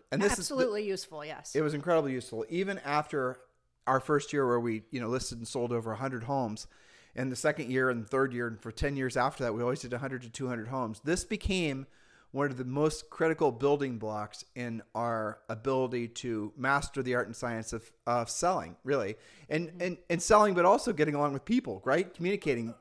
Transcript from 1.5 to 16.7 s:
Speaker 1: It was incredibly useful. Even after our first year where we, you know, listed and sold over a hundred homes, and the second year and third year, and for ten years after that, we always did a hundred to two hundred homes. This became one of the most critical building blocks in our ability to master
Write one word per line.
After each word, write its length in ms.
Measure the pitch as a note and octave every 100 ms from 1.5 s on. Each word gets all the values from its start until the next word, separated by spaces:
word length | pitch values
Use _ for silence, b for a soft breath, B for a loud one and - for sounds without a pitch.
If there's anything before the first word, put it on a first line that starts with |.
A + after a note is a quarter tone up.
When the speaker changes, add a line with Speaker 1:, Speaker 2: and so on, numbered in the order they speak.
| D3
Speaker 1:
It 60 |
was 120 | D3+
incredibly 380 | D3 E3+ E3 C#3
useful. 340 | B2+ - A2+ -
Even 280 | E3+ G3 G3
after 600 | C#3 D3 D3+ D3 B2+ - - _ _ _ -
our 140 | C3+
first 340 | - D3 -
year 120 | D3 B2+
where 140 | A#2+
we, 240 | A#2+ A2 -
you 80 | B2+
know, 80 | A2+
listed 300 | B2+ - A#2
and 100 | A2+
sold 240 | C3 A#2+
over 200 | A#2+ A2+
a 40 | G#2+
hundred 280 | C3+ B2
homes, 440 | A2+ C#3 A#2 A2 - b b b b -
and 160 | C3
the 40 | B2+
second 360 | D#3 D3+ B2
year 180 | C3 C3
and 180 | A#2+ G#2+
third 260 | C3+ C3+
year, 140 | A#2+ A#2+
and 120 | A2
for 120 | A2+
ten 240 | - D3 C#3
years 200 | B2+ B2+
after 280 | C3 -
that, 100 | B2
we 80 | A2
always 180 | A#2+ -
did 140 | A#2+
a 60 | B2
hundred 240 | C3 C3
to 60 | A#2+
two 180 | - B2+
hundred 200 | A#2 A2
homes. 320 | C3+ A2+ A2+
This 200 | C#3+ F3
became 600 | - G#3+ - F#3 D#3 C3+ C#3 b b b b
one 160 | C3+ C#3+
of 100 | B2+
the 80 | B2+
most 440 | C#3 D#3 D3+ -
critical 400 | - D#3+ D#3 D3+
building 460 | A2+ C#3 C#3+ C#3 A2+
blocks 460 | A2 G#2+ G#2 - - B2
in 260 | A#2+ A2+ -
our 460 | A2 A#2 A2+ G#2+ - -
ability 600 | A2+ C3 C3 B2+ B2 A#2
to 440 | - B2 A2 G#2 -
master 440 | C3